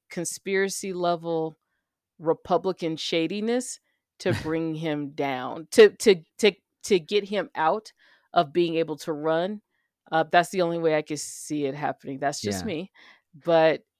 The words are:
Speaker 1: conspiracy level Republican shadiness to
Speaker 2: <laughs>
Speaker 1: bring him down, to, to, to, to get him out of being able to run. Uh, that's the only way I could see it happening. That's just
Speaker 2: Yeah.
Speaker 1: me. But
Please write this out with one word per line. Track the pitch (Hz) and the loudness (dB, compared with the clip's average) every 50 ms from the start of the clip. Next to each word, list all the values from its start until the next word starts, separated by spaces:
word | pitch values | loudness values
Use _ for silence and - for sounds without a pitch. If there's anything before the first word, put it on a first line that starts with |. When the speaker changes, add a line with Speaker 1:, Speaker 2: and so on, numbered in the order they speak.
| _ - | _ -14
Speaker 1:
conspiracy | - 185 170 - - - - 202 196 190 196 196 185 - - 196 185 | -10 -8 -8 -8 -8 -10 -6 -2 0 0 0 0 -2 -6 -8 -8 -6
level | 180 175 175 175 170 165 170 165 160 160 160 156 _ _ _ _ _ _ _ _ _ _ _ _ - | -2 0 0 0 -2 -2 -4 -4 -2 -2 -4 -6 _ _ _ _ _ _ _ _ _ _ _ _ -6
Republican | 160 156 160 156 - - 190 170 175 190 180 - - 160 160 | -2 -2 -2 -2 0 0 0 0 0 0 -4 -4 -4 -6 -6
shadiness | 151 - - - 165 160 165 196 208 208 226 240 254 247 - - - _ _ _ _ _ _ _ - | -6 -6 -2 -2 0 0 0 -2 -4 -2 -2 -2 -2 -4 -6 -10 -14 _ _ _ _ _ _ _ -6
to | - 190 110 | -4 -2 -2
Speaker 2:
<laughs> | 107 - | -2 -2
Speaker 1:
bring | 156 160 165 165 160 160 | -2 -2 -2 -2 -4 -4
him | 156 165 160 147 147 147 139 | -4 -4 -4 -2 -4 -4 -6
down, | 143 - 143 139 135 127 127 131 123 165 160 - - | -4 -4 -4 -2 -2 -4 -6 -8 -8 -10 -12 0 6
to, | - 214 202 | 8 8 8
to, | - - - 226 196 170 156 _ _ - | 8 4 4 4 4 4 2 _ _ 0
to, | - 208 - _ _ _ _ _ - | 2 2 2 _ _ _ _ _ -4
to | - 214 180 | 0 0 0
get | 156 - 208 208 202 190 | 0 0 -2 -2 -2 -2
him | 208 202 170 - - | -4 -6 -6 -6 -4
out | - 156 160 180 214 214 - - _ _ _ _ _ _ _ - | 0 0 2 2 0 -2 -10 -20 _ _ _ _ _ _ _ 0
of | 170 175 143 139 | 0 0 2 2
being | 175 175 165 165 | 0 0 2 2
able | 160 165 156 156 143 | 0 -2 -2 -4 -8
to | - - 160 | -6 -6 -6
run. | 147 151 160 160 165 175 190 214 208 - _ _ _ _ _ _ _ _ - | -4 -2 0 0 0 0 -2 -6 -8 -14 _ _ _ _ _ _ _ _ -2
Uh, | - 160 160 156 | 0 0 2 4
that's | - 175 170 - | 4 4 4 2
the | - 190 175 | 0 -2 0
only | 170 170 170 | 0 0 0
way | 165 165 156 | 2 2 2
I | 151 151 | 2 0
could | - 156 143 | -2 -6 -8
see | - - - - - - 156 151 147 | -8 -8 -12 -14 -10 -6 -4 -2 -2
it | 135 139 | -2 -4
happening. | 147 147 139 135 - - 143 139 135 | -4 -4 -6 -6 -6 -8 -12 -8 -4
That's | 143 139 147 - | -4 -4 -4 -4
just | - - 101 95 90 | -4 -4 -4 -4 -4
Speaker 2:
Yeah. | |
Speaker 1:
me. | 220 180 147 185 196 _ - - - - _ _ _ - | -4 -6 -6 -8 -10 _ -20 -20 -20 -20 _ _ _ -20
But | 147 131 170 170 165 160 160 147 131 _ _ _ _ | -8 0 2 4 6 6 6 4 2 _ _ _ _